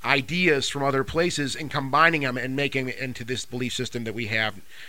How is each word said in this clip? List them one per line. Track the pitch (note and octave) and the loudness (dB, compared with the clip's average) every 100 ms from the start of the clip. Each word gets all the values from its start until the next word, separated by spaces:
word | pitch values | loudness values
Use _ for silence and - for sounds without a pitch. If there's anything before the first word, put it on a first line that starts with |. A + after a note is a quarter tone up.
| A#2 | 0
ideas | C#3 C#3 F3 F3+ C#3 - | 2 2 2 4 4 2
from | C#3+ | 0
other | C#3 C3+ | 2 2
places | C3 D#3+ F3 - C#3 - | 0 2 0 0 -2 -4
and | D3 | -4
combining | C#3+ C3+ C#3+ E3 D#3+ | -4 2 6 6 6
them | C3+ B2 | 0 -2
and | B2+ C3+ | -2 0
making | C#3+ C3+ B2+ | 0 0 -4
it | - | -4
into | C3 A#2 A#2 | -6 -6 -6
this | B2 | -6
belief | - B2 B2 | -4 -4 -2
system | - A#2+ A#2+ A2+ | -2 -4 -4 -4
that | |
we | G#2+ G#2+ | -4 -2
have | A2 A2 G2+ - - | 0 0 -4 -12 -14